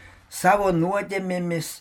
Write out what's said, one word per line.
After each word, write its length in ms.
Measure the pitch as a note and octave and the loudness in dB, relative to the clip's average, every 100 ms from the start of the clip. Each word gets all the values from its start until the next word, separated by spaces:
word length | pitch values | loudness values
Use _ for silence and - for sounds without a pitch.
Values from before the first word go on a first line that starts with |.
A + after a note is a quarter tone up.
| - - - | -20 -20 -16
savo 460 | - F#3 G3+ G3 | 0 4 4 4
nuodėmėmis 1000 | E3+ E3+ G3+ G3+ G3 F#3 F3+ F3 E3+ D#3 - | 2 2 0 -2 -6 -4 -4 -2 -4 -6 -12